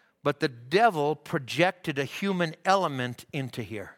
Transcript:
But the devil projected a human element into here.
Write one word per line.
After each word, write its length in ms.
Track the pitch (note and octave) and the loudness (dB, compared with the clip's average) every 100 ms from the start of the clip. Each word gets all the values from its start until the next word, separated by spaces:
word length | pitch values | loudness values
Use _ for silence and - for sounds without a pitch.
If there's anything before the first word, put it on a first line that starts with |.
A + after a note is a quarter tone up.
| _ _ | _ _
But 160 | C#3+ C#3+ | -4 0
the 100 | D#3 | -2
devil 640 | A#2+ B2 E3+ A#3 E3 D3 D3+ | -4 0 4 4 4 0 -2
projected 840 | - E3+ B2 A#2 F3+ F#3+ - C#3 | -4 -6 -4 2 2 0 -6 -4
a 60 | C3+ | -4
human 500 | - G3 F#3 E3+ D#3 F#3+ | -4 -2 0 -2 -2 2
element 600 | G3 F3 C3+ B2 B2 - | 2 2 -2 -6 -6 -10
into 280 | D3 C3 - | -8 -6 -8
here. 360 | G#2+ G#2+ F#2 | -8 -8 -12